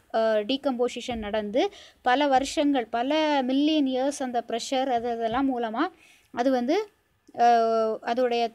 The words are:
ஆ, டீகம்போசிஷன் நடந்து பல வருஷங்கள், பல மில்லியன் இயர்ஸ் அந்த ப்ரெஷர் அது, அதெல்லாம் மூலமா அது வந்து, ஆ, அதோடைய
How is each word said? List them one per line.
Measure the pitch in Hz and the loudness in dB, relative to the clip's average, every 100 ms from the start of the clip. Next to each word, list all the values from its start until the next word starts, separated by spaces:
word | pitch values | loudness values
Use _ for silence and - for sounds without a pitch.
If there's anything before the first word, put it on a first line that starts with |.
| _ | _
ஆ, | 226 220 | -2 2
டீகம்போசிஷன் | 214 208 269 285 240 247 240 233 226 | 0 0 -2 -2 -2 -2 -4 -8 -8
நடந்து | 208 214 208 240 403 - - _ | -4 -4 -2 0 0 -4 -20 _
பல | 240 254 294 | 0 2 4
வருஷங்கள், | 262 269 - 285 277 220 | 2 0 0 2 0 -2
பல | 233 254 311 302 285 | -4 -2 0 2 0
மில்லியன் | 247 269 302 311 269 | 0 2 2 2 0
இயர்ஸ் | 254 269 285 | 0 -2 -4
அந்த | 262 233 233 | -4 -4 -4
ப்ரெஷர் | 226 - 262 269 | -6 -4 -2 0
அது, | 240 240 | -2 -2
அதெல்லாம் | 233 226 240 269 240 | -4 -2 0 0 -2
மூலமா | 226 220 349 - _ _ _ | -4 -2 -4 -6 _ _ _
அது | - 254 | -2 0
வந்து, | 254 240 370 427 _ _ _ _ - | 2 2 0 -2 _ _ _ _ 2
ஆ, | 240 233 226 226 220 214 | 4 6 4 2 0 -2
அதோடைய | - 240 247 233 233 | -4 0 0 0 -2